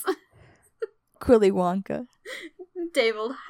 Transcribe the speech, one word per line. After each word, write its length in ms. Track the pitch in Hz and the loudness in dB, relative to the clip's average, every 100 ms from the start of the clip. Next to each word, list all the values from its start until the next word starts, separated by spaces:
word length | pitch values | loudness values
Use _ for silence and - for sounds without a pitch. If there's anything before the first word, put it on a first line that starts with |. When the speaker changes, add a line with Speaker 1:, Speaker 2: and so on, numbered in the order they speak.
| - - _ _ - _ | -6 -6 _ _ -20 _
Speaker 1:
<laughs> 600 | _ _ - _ _ _ | _ _ -14 _ _ _
Speaker 2:
Quilly 300 | - 226 196 | 4 6 6
Wonka. 540 | 196 180 190 - - 247 _ 427 - 330 - 359 359 339 | 4 0 -2 -6 -8 -10 _ -18 -16 -16 -18 -16 -10 -4
Speaker 1:
David, 380 | 302 226 214 220 269 - | 0 0 -2 -6 -8 -14